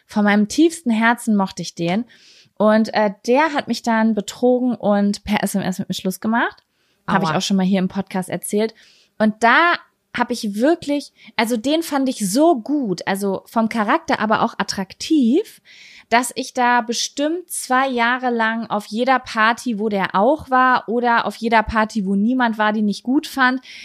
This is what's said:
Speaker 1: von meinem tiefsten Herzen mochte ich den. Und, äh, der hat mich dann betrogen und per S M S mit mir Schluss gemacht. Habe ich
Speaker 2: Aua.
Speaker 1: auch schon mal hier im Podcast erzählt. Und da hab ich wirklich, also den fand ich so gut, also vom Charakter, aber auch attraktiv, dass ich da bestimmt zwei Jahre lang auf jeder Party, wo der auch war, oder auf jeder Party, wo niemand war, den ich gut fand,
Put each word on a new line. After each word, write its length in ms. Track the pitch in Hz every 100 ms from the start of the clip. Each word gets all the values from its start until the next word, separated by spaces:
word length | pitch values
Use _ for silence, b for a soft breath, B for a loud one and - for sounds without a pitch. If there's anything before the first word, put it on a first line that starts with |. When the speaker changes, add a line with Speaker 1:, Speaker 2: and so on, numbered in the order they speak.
| _
Speaker 1:
von 160 | 214
meinem 240 | 208 208 208
tiefsten 440 | - 330 320 -
Herzen 440 | 220 226 233 -
mochte 280 | 208 190 -
ich 120 | 165
den. 300 | - 170 185 254 b b b b -
Und, 360 | 214 214 220
äh, 160 | - 214 202 -
der 280 | 254 320
hat 120 | 285 -
mich 160 | 233
dann 320 | - 226 220
betrogen 640 | 214 202 - 247 247 247 233
und 480 | 202 202 202 202
per 180 | - 208
S 140 | 202 196
M 60 |
S 180 | - 185
mit 80 | -
mir 60 | 190
Schluss 240 | 190 185
gemacht. 420 | 214 226 349 - _ _ _ _
Habe 200 | - 190
ich 60 | 185
Speaker 2:
Aua. 80 | 160
Speaker 1:
auch 40 |
schon 140 | 190 190
mal 100 | 185
hier 140 | 196
im 80 | 185
Podcast 400 | 202 190 190 180
erzählt. 460 | 175 - 208 226 - b b b -
Und 160 | 214 214
da 320 | 233 262 339 339 - _ _ -
hab 140 | 247
ich 240 | 240 220
wirklich, 580 | 202 262 339 285 285 269 B B
also 220 | - 226 240
den 260 | 240 311
fand 260 | 330 277 269
ich 220 | 254 202
so 300 | 214 320 285
gut, 440 | 214 294 233 175 -
also 340 | 196 202 190 -
vom 220 | 233 226
Charakter, 520 | 233 208 311 - 254
aber 220 | 214 220
auch 120 | 233 -
attraktiv, 1080 | - - 190 - - 311 233 294 453 - B B B B B
dass 200 | 233 254 -
ich 180 | 254
da 260 | - 240 247
bestimmt 680 | 233 233 - - 294 339 349
zwei 380 | - - 254 269
Jahre 420 | 240 233 254 254
lang 400 | 233 220 226 233
auf 160 | 208 -
jeder 320 | 214 247 262
Party, 640 | 254 233 220 233 254 208
wo 80 | 220
der 260 | 202 185
auch 340 | 185 220 302 -
war, 400 | 254 254 247 -
oder 380 | 240 240 233 208
auf 80 |
jeder 300 | 202 226 226
Party, 420 | 214 220 214 226 190
wo 80 |
niemand 420 | 196 214 254 240 220
war, 160 | 214
den 140 | 214 214
ich 160 | 196
gut 240 | - 277 -
fand, 340 | - 254 262 B B